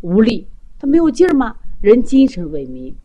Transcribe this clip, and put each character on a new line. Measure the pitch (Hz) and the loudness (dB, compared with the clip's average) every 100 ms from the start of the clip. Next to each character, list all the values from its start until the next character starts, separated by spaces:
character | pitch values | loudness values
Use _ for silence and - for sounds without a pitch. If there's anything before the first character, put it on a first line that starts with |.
无 | 175 185 | 0 2
力， | 226 233 - - - - | 2 0 -8 -18 -20 -10
他 | 277 | 0
没 | 311 | 2
有 | 330 | 2
劲 | 233 359 | 2 2
儿 | |
吗？ | 285 240 - - - | 2 -2 -6 -8 -2
人 | 202 240 | 4 4
精 | - 269 262 | 4 2 2
神 | 185 165 | 0 -8
萎 | 151 131 | -8 -10
靡。 | 127 131 - | -12 -14 -14